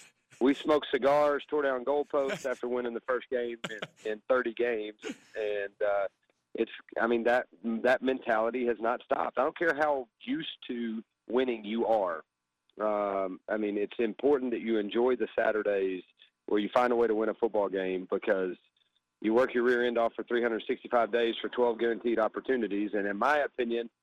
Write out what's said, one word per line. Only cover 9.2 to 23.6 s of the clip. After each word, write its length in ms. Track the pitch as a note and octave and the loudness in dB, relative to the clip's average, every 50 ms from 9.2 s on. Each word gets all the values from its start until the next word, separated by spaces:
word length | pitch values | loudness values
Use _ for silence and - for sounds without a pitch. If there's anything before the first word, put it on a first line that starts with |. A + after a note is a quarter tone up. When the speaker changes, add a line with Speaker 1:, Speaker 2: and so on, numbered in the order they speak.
| - - - B2 | -2 -2 0 0
Speaker 1:
I 60 | C3 | 0
don't 120 | D#3+ - | 0 -2
care 180 | - F3 E3 C#3 | 0 0 0 2
how 340 | C#3+ D#3 D3+ C#3+ C3+ A#2+ - _ _ | 2 2 2 0 -2 -4 -8 _ _
used 380 | - A#2+ C#3 D#3+ D#3+ - - - - - | -8 -6 -4 -4 -4 -8 -12 -12 -10 -8
to 340 | B2 A#2+ A#2+ A2+ A2 A2+ - _ _ _ _ | -6 -4 -4 -4 -4 -6 -8 _ _ _ _
winning 380 | - A2+ B2+ C3 B2+ A#2 A2 G#2 | -2 0 0 0 0 -2 -4 -6
you 220 | G2+ A2 A#2 A2+ | -4 -2 0 2
are. 360 | G#2+ A2+ G#2+ F#2+ F2 E2 D#2 - _ _ _ _ _ _ _ _ _ _ - | 2 2 2 2 0 -2 -6 -10 _ _ _ _ _ _ _ _ _ _ -4
Um, 600 | G#2+ G#2+ G#2 G#2 G2+ G2+ G2 G2 F#2+ F#2+ F#2 - _ - | -2 0 0 0 0 0 0 -2 -2 -4 -6 -10 _ -4
I 80 | G#2 | -4
mean, 220 | G#2+ G#2+ G#2 G2+ G#2 | -2 -2 -2 -2 -2
it's 200 | G#2 - - - | -4 -4 -2 -2
important 520 | A#2 A2 - - B2 C#3+ D3 B2+ C3 B2 | -2 -2 -2 0 2 2 4 4 2 -2
that 100 | A#2 F2+ | -4 -4
you 180 | G#2+ A2+ A2+ G#2+ | -2 0 0 0
enjoy 380 | G#2 G2+ F#2 A#2 B2 B2+ B2+ | 0 0 0 2 2 2 2
the 120 | A2+ A2 - - - | 0 -2 -2 -2 0
Saturdays 640 | A2+ A2 G#2+ G#2+ G2+ G#2 G2+ G2 F#2+ F#2+ F#2 F2+ - _ _ _ - _ _ _ _ | 0 0 0 0 0 0 0 0 0 0 -2 -6 -10 _ _ _ -20 _ _ _ _
where 140 | - G#2 G#2+ | -2 0 0
you 80 | G#2 F#2+ - | 0 2 2
find 180 | B2 B2 B2 | 2 4 4
a 40 | B2 | 4
way 100 | A#2 A#2 | 2 2
to 80 | A2 G#2+ | 2 2
win 160 | G#2+ A2 G#2+ | 2 0 0
a 40 | G2 | 0
football 360 | - A#2+ G#2+ G2+ G#2 G2+ F#2+ | 0 -2 0 2 0 0 0
game, 360 | F#2+ F#2+ F#2 F#2 F#2 F#2 F#2 - | -2 -2 -2 -2 -2 -4 -2 -4
because 440 | G2 F#2+ - A#2 G2+ F#2+ F#2+ F2+ F2 - _ _ _ _ _ _ _ _ _ _ _ _ | -4 -2 0 0 0 0 0 -2 -4 -8 _ _ _ _ _ _ _ _ _ _ _ _
you 100 | - G#2+ | 0 2
work 220 | A2 B2 C3 B2+ - | 4 4 4 4 2
your 100 | B2 A#2+ | 2 4
rear 220 | B2+ B2 A#2+ B2 | 4 4 4 2
end 100 | B2 A#2 | 2 2
off 160 | A#2 A#2 A2+ - | 2 0 0 0
for 100 | - G#2+ | -4 -4
three 180 | - A#2+ A#2+ | -2 0 0
hundred 200 | A#2+ A#2 A2+ G#2 - - | 0 0 0 -2 -2 -4
sixty-five 420 | B2+ - - - B2 A#2+ A2+ G#2 | -4 -6 -4 0 2 2 2 2
days 240 | G#2+ A#2 A#2 A#2 G#2 - | 2 2 2 0 0 -2
for 80 | - G#2 | -6 -4
twelve 300 | - B2 B2 A#2+ A2+ G#2+ | 0 2 2 2 2 0
guaranteed 400 | A#2 A#2 A2+ G2+ - B2 A2+ A2 | 0 0 0 0 0 0 2 2
opportunities. 720 | G#2+ G2+ - G#2 - - C3 B2 A2 F#2+ G2+ G2+ G#2+ G2 | 2 0 -2 -4 -2 0 0 0 0 0 0 -2 -2 -2
And 140 | G#2 G#2 G2 | -2 -2 -2
in 100 | G2+ G2+ | -2 -2
my 220 | G2+ A#2+ C#3 D3+ D3 | 0 2 2 2 2
opinion, 500 | C#3 - - - | 0 -2 -2 -4